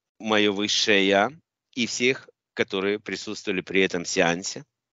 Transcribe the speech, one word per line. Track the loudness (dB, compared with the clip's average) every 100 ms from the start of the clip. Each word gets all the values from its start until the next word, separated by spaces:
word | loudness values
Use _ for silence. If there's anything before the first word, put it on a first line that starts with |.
| _ _
моё | 0 2 2
Высшее | 0 -2 -2 2 4 4
Я | 4 2 -2 _ _ _
и | -4 -4
всех, | 0 -2 -2 -8 _ _
которые | -6 -4 -2 -2 -4
присутствовали | -6 -8 -8 -8 -4 -4
при | 0 2
этом | 2 0 -4
сеансе. | 0 2 0 -4 -12 -16 _ _